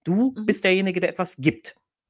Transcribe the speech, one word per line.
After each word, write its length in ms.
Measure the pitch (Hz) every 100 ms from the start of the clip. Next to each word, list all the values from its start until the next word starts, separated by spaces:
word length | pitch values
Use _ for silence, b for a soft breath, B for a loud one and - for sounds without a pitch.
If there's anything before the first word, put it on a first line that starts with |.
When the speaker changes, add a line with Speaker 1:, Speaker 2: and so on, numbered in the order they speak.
Speaker 1:
Du 280 | 165 190 262
Speaker 2:
Mhm. 120 | 262 214
Speaker 1:
bist 180 | -
derjenige, 360 | 190 185 190 175
der 100 | 175
etwas 260 | - 175 -
gibt. 400 | 143 - - - _ _